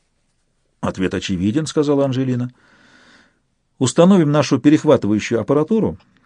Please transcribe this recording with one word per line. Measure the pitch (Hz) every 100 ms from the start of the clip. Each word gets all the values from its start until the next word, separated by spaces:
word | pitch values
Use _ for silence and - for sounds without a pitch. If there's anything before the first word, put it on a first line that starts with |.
| _ _ _ _ _ _ _ -
«Ответ | 92 87 95
очевиден», — | 95 - 92 98 127 151
сказала | 160 147 139 139
Анжелина. | 127 131 123 123 _ _ _ _ _ _ _ _ _ _ _ _ -
«Установим | 127 - 180 196 147
нашу | 147 139 135
перехватывающую | 147 151 151 127 101 104 - 113
аппаратуру | 104 143 156 220 131 82 _ _